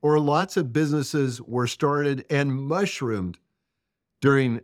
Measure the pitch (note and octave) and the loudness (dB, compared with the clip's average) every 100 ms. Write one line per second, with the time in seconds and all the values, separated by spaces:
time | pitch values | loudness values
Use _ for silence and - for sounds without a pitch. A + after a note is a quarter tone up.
0 | D3 D3+ D3 D3 F#3+ - C#3+ A#2 D#3 D3+ | 2 2 4 0 0 -2 -2 0 0 0
1 | C3 D3+ C3+ A#2+ - A#2+ A#2+ - D3 D3 | -2 -2 -2 -4 -6 -4 -2 0 0 0
2 | C#3+ C3+ - C#3+ C#3+ C3+ C3+ E3+ G3+ - | 0 -2 -2 -2 0 -2 -2 -2 -2 -4
3 | B2 G#2+ F#2 E2+ _ _ _ _ _ _ | -4 -4 -4 -10 _ _ _ _ _ _
4 | _ _ C#3 C#3 C3 A#2 | _ _ 4 4 4 -2